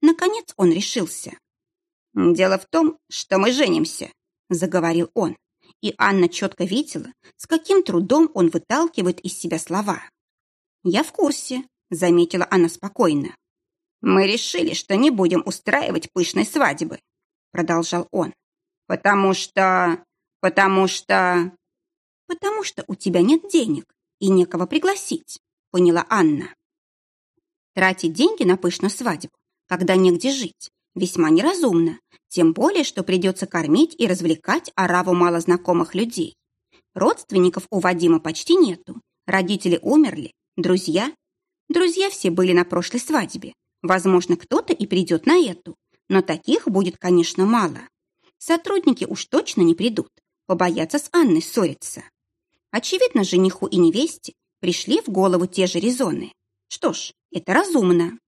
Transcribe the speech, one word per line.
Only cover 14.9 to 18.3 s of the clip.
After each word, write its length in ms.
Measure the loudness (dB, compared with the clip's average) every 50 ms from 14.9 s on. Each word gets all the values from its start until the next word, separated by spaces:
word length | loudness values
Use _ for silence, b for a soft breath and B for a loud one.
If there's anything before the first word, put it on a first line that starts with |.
| 0
не 140 | 2 2 2
будем 320 | 2 2 0 2 2 0 -2
устраивать 680 | -4 -10 -8 _ -2 -2 -2 -2 -2 -4 -6 -6 -6 _
пышной 320 | -4 -4 -2 0 -2 -4
свадьбы», 540 | -2 0 0 0 0 0 -2 -8 -10 -10 -14 _ _ _ _ _ _ _ _ _ _
продолжал 560 | _ -6 -2 -2 0 -2 -2 -2 -4 -6 -6 _
он. 200 | -6 -6 -6 -6